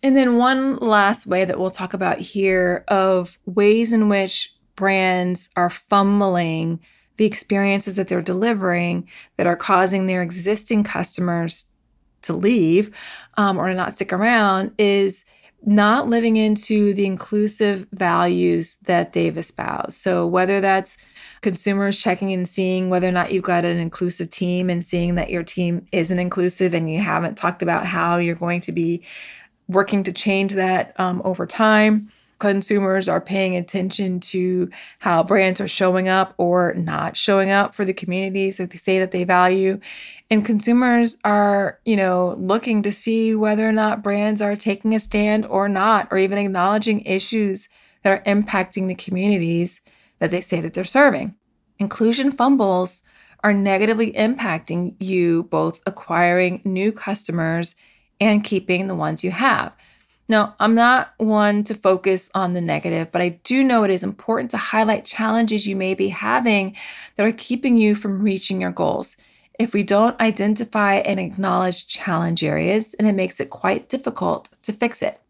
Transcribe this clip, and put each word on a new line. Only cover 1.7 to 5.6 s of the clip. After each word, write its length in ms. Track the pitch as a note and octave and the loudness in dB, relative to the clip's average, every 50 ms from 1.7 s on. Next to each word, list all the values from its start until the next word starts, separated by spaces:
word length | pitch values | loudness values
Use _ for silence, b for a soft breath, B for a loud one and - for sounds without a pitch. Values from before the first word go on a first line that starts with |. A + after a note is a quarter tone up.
talk 220 | F#3 - F#3+ F3+ - | -4 -6 -10 -8 -6
about 260 | F#3+ F#3+ F3+ E3 - | -2 -2 -2 -2 -2
here 680 | F3+ - - G3+ F#3+ F#3+ F#3+ F#3 F3+ F3+ F3+ - - - | -6 -8 -4 -2 0 2 2 2 2 2 0 -2 -2 0
of 500 | G#3 G3 F#3+ F#3+ F#3+ F#3 F3+ F3 - _ _ | 0 2 4 2 2 2 0 -4 -12 _ _
ways 460 | - F3+ G3 G3+ G#3 G#3+ A3+ A#3 A3 | -6 0 2 4 6 6 4 2 2
in 160 | A#3 A3 G#3+ G#3 | 2 2 4 4
which 480 | G#3 G3 F#3+ F#3 - - - - _ _ _ _ _ - | 4 2 0 -2 -2 -6 -6 -8 _ _ _ _ _ -2
brands 720 | F#3+ G3 F#3+ F#3+ F#3 F#3 F#3 F3+ F3+ F3+ F3+ F3+ - - _ | 0 2 2 2 2 2 2 0 0 -2 -2 -4 -8 -8 _
are 120 | - | -2